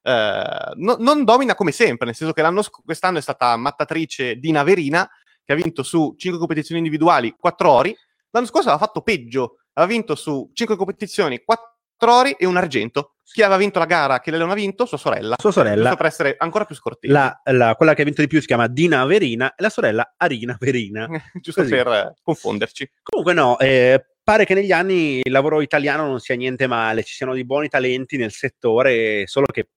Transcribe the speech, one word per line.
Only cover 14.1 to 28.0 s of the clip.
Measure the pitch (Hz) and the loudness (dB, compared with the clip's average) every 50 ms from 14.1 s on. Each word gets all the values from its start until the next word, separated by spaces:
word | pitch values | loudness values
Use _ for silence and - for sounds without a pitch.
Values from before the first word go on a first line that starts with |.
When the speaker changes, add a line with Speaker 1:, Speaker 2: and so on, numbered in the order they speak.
| 131 127 | 0 -2
Speaker 1:
che | - 170 | -2 -4
lei | 160 165 | -2 -2
non | 165 170 | -2 -2
ha | 196 | -2
vinto? | 214 208 196 196 - 240 | -4 -4 -6 -2 -4 -4
Sua | 226 - | -4 -4
sorella. | - - 143 - - 104 110 117 - | -6 -4 -4 -4 -2 -2 -4 -4 0
Speaker 2:
Sua | - 214 | 0 0
sorella. | 185 - 131 110 104 104 113 | 2 4 2 4 2 2 2
Speaker 1:
Giusto | 127 135 | 2 2
per | 135 160 | 2 0
essere | 156 - - 160 139 135 | -2 0 0 -2 -2 0
ancora | - 156 165 156 214 - | -2 -4 -2 -2 -4 -4
più | - 151 | -4 -10
scortesi. | - _ 113 - _ - 135 139 | -10 _ -10 -10 _ 0 4 4
Speaker 2:
La, | 147 135 123 - - _ | 4 4 2 -2 -6 _
la, | 139 131 127 120 113 110 | 0 2 4 4 4 4
quella | - 160 156 151 | 4 4 4 4
che | - | 4
ha | 147 | 0
vinto | 147 143 - | -2 0 -2
di | 147 | -2
più | 135 156 151 | 0 0 -2
si | - | 0
chiama | - 127 120 120 | 2 0 0 0
Dina | 113 123 131 165 175 156 127 127 | 0 0 0 2 2 2 2 2
Verina | 139 185 214 190 127 113 117 131 135 | 2 2 2 2 0 -2 -2 -4 -4
e | - - | -4 -4
la | 180 214 | -4 -4
sorella | - - 170 120 107 113 120 _ _ | -2 0 0 0 0 0 -4 _ _
Arina | _ 175 175 135 113 113 120 120 107 | _ -2 -2 -2 -4 -6 -8 -8 -4
Verina. | 127 131 131 123 110 98 104 107 110 | -4 -2 -2 -2 -4 -6 -8 -10 -10
Speaker 1:
<laughs> | 143 165 156 - - _ 180 | -8 -10 -12 -12 -14 _ -16
Giusto | - - 160 196 | -14 -6 -2 -2
Speaker 2:
Così. | 165 127 127 | 0 2 2
Speaker 1:
per, | 127 123 | 0 2
eh, | 123 117 104 98 - - _ | 2 0 0 0 -2 -10 _
confonderci. | _ - 117 - - 110 107 104 110 - _ - 139 - _ _ | _ -6 -6 -4 -4 -6 -4 -4 -4 -6 _ -14 -14 -14 _ _
Speaker 2:
Comunque | _ - 427 320 160 175 175 | _ -6 -6 -2 0 0 2
no, | 165 143 123 123 - | 2 4 2 2 2
eh, | 131 135 135 127 123 127 131 135 - _ _ _ | 2 4 4 4 6 6 4 4 2 _ _ _
pare | _ - 208 214 202 | _ 2 2 2 4
che | - 180 | 2 2
negli | 196 202 196 180 | 0 2 2 0
anni | 165 180 190 190 175 160 147 135 127 127 | 0 2 0 0 0 0 -2 -2 -4 -2
il | 127 | 0
lavoro | 131 135 139 156 156 156 | 2 2 2 2 0 0
italiano | 151 - - 147 143 147 139 151 156 | 0 0 -2 0 0 0 -2 -2 -2
non | 143 131 120 | -4 -4 -6
sia | - - 131 | -4 -4 -4
niente | 123 127 131 127 120 135 | -2 -2 -6 -2 -2 -2
male, | 127 120 117 113 113 110 113 104 | -2 0 0 0 0 -2 -2 -4
ci | - - | -6 -10
siano | - 131 127 131 | -8 -6 -6 -6
dei | 131 127 | -6 -4
buoni | 123 135 147 151 - | -4 -4 -4 -4 -2
talenti | - 139 127 127 127 127 | -2 -2 0 0 -2 -4